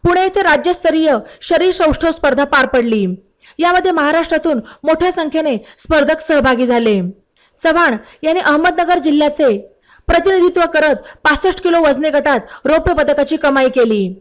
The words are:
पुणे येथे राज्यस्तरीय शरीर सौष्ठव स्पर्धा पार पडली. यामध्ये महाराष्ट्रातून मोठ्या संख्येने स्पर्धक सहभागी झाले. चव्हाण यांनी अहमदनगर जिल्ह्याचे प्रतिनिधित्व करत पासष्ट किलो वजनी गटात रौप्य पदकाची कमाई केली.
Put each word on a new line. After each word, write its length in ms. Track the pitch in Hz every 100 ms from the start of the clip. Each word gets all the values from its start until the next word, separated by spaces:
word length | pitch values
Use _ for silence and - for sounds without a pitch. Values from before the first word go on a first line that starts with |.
पुणे 180 | 349 359
येथे 200 | 381 392
राज्यस्तरीय 760 | 381 294 349 359 330 311 311 233 - -
शरीर 300 | - 330 320
सौष्ठव 400 | 349 320 - 330
स्पर्धा 320 | 311 285 262
पार 220 | 285 285 262
पडली. 400 | 254 233 220 190 190 _ _ _ -
यामध्ये 320 | 339 359 370
महाराष्ट्रातून 680 | 330 294 320 330 320 320 262 - -
मोठ्या 280 | 285 320 359
संख्येने 460 | 359 311 320 311 220 - -
स्पर्धक 420 | - 311 285 311
सहभागी 460 | - 294 262 247 247
झाले. 360 | 240 226 196 180 - _ _ _ _
चव्हाण 320 | 330 330 330 220 - -
यांनी 160 | 311 349
अहमदनगर 580 | 302 302 349 330 339 359
जिल्ह्याचे 600 | 294 294 294 294 285 202 - _ _ _ -
प्रतिनिधित्व 540 | 339 359 381 359 359 339
करत 220 | 330 311 240
पासष्ट 680 | - - - 285 381 359
किलो 180 | 349 339
वजनी 280 | 311 262 311
गटात 300 | 285 285 262 - - 262
रौप्य 280 | 311 320
पदकाची 440 | 320 294 294 285 311
कमाई 320 | 294 269 262
केली. 460 | 262 226 214 185 190